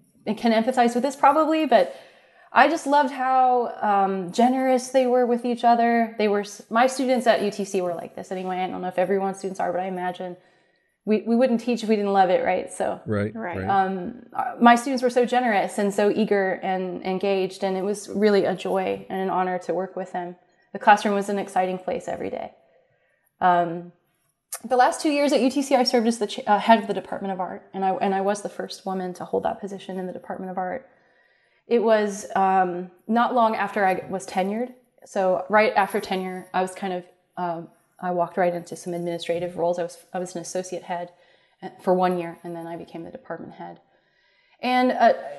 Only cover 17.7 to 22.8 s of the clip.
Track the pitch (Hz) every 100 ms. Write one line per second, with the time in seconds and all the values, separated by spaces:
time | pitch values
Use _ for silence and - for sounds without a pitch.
17.7 | 190 196 202 - - 208 202 - 185 190
18.7 | 190 190 196 196 196 190 175 185 180 180
19.7 | 175 185 185 185 180 175 180 _ _ _
20.7 | - - 208 214 202 196 202 190 185 185
21.7 | 185 - - - 180 - - - - _
22.7 | _